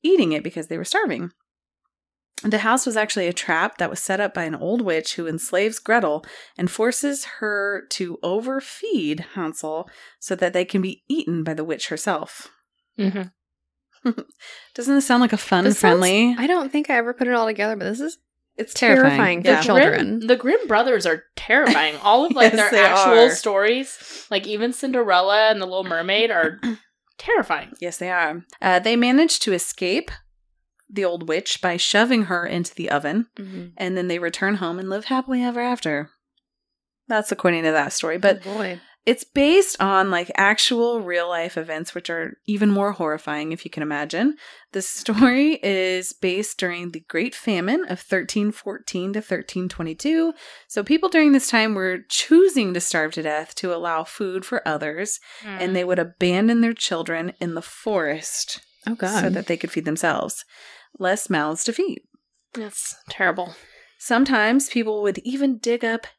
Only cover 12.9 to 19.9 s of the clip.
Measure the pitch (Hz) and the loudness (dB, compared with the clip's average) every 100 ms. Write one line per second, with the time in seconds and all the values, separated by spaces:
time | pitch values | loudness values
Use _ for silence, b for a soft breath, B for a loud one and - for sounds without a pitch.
12.9 | - 196 202 185 _ _ _ _ _ _ | -4 -2 -2 -10 _ _ _ _ _ _
13.9 | _ 247 226 - _ - - - - 240 | _ -6 -6 -12 _ -20 -20 -16 -8 2
14.9 | 277 277 240 240 214 - 185 185 208 185 | 2 4 4 4 2 2 4 4 4 4
15.9 | 175 185 196 240 240 269 359 269 294 294 | 6 6 4 4 2 2 2 2 -2 0
16.9 | 247 233 247 247 247 220 202 208 214 190 | 0 0 -2 0 2 0 0 -2 -2 -6
17.9 | 220 302 - _ _ _ - 226 - 240 | -4 -6 -10 _ _ _ -12 -8 2 6
18.9 | 233 269 277 196 175 180 262 247 196 294 | 8 8 6 2 4 4 4 6 6 6